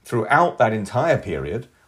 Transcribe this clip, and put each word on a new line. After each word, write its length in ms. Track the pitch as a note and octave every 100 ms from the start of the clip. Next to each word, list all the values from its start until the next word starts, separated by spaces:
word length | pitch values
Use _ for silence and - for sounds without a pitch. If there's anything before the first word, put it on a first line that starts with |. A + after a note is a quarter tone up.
Throughout 560 | - A#2+ A2 D3 F3 -
that 140 | A2+
entire 440 | A2 G2 A#2+ D#3+ B2
period, 480 | G2+ D2+ C#2 A2 - _